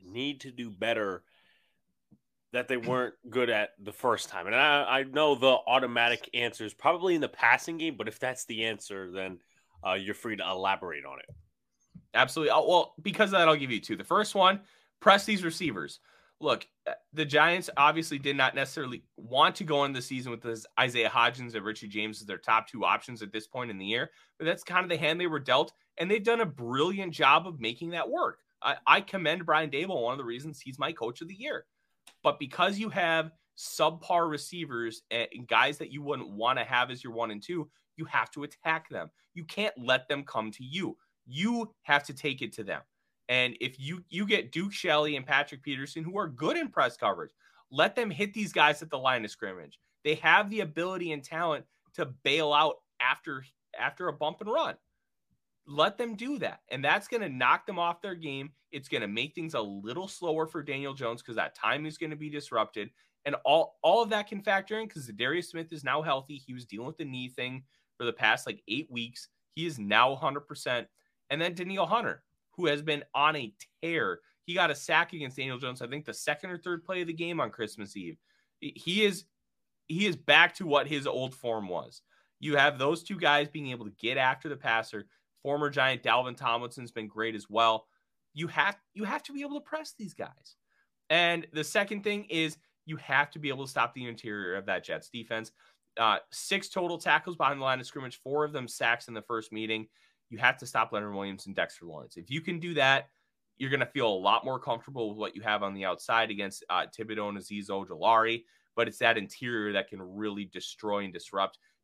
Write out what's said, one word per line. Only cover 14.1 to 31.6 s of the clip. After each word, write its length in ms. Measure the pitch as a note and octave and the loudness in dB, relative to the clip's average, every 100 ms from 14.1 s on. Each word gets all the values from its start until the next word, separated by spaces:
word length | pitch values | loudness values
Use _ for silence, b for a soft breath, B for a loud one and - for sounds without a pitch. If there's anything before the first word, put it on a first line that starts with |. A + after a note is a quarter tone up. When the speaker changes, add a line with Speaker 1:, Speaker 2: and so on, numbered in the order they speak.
| F#3 G3+ G3+ | 0 2 4
Speaker 2:
one, 240 | F#3 G3+ b b b _ | 6 4 b b b _
press 260 | - G3+ G3+ | 8 8 6
these 180 | G3+ E3+ | -2 -2
receivers. 540 | D#3+ E3 G2 C#2+ - b b b _ | -2 -4 -4 -6 -12 b b b _
Look, 260 | - A2+ - _ - | 0 0 -2 _ -8
uh, 60 | - _ | -8 _
the 100 | D3+ | -4
Giants 460 | D3 D3 D#3+ F3+ F3+ - | 2 6 6 4 0 4
obviously 420 | D3 D#3+ D#3+ C#3+ | 4 4 -2 -4
did 160 | C#3 C#3 | -2 2
not 200 | C3 C3+ | 2 2
necessarily 480 | C3+ - C3 B2 - - | -4 -4 -8 -8 -14 -20
want 400 | A2+ C3 E3 - | -2 4 4 4
to 80 | |
go 220 | E3+ C#3+ C#3 | 0 2 2
into 140 | C3 | -2
the 60 | - | -6
season 260 | C3 B2+ | -8 -8
with 100 | A#2 | -8
this 240 | A#2+ A2+ - - | -6 -8 -2 2
Isaiah 320 | B2+ A#2+ A2 | 2 4 2
Hodgins 460 | B2+ A#2+ B2+ A#2+ A2+ | 4 4 2 -6 -6
and 80 | |
Richie 240 | G2+ G#2+ G#2+ | -6 -6 -6
James 320 | G#2 G#2+ G#2 | -4 -4 -6
as 80 | G2+ | -10
their 100 | F#2+ | -4
top 300 | - A2+ G#2+ | 2 2 2
two 160 | A2 | -2
options 380 | F2+ G#2+ - A#2 | 2 2 -2 -12
at 100 | G#2 | -10
this 160 | G#2+ - | -10 -8
point 240 | B2+ A#2+ | -8 -8
in 60 | G2 | -6
the 80 | G2 | -4
year, 260 | A#2 C3 b b - | -2 -4 b b -6
but 60 | |
that's 200 | D#3+ E3+ | -4 -4
kind 200 | - F3+ | -2 0
of 60 | F3+ | 0
the 80 | D#3+ | 0
hand 220 | D#3 E3+ | 0 0
they 80 | F3+ | 0
were 120 | D3+ | -2
dealt, 320 | C3 B2+ D#3 - _ - | 2 2 2 -6 _ -6
and 140 | F3 | 0
they've 100 | A3 | 2
done 200 | G#3+ A#3 | 2 2
a 40 | G#3 | 0
brilliant 680 | C3+ A#2 C3 E3+ G3 F#3 | -4 -2 2 2 0 -4
job 340 | D#3 C#3 D3+ F#3 | 4 6 6 4
of 140 | D3+ | -4
making 300 | A2+ A2+ E3+ | -6 -4 -6
that 180 | E3+ D3+ | -4 -2
work. 300 | D#4+ C#4+ - _ _ | -2 -2 -4 _ _
I, 140 | C3 C3+ - | -2 2 6
I 140 | E3+ | 6
commend 460 | G3 F#3+ D#3 F3 E3+ | 4 -2 0 0 2
Brian 240 | D#3 D#3 | 2 2
Daboll, 340 | C3+ F#3+ E3 | -2 -2 -2
one 80 | A#2 | -2
of 60 | C#3 | -2
the 80 | A#2+ | -6
reasons 340 | A#2+ D3+ C#3+ | -8 -10 -12
he's 180 | C3+ C3 | -12 -6
my 140 | C#3 | -6
coach 300 | E3+ A2+ B2+ | -4 -6 -6
of 80 | E3+ | -12
the 60 | G3 | -10
year. 300 | C#4 - | -8 -8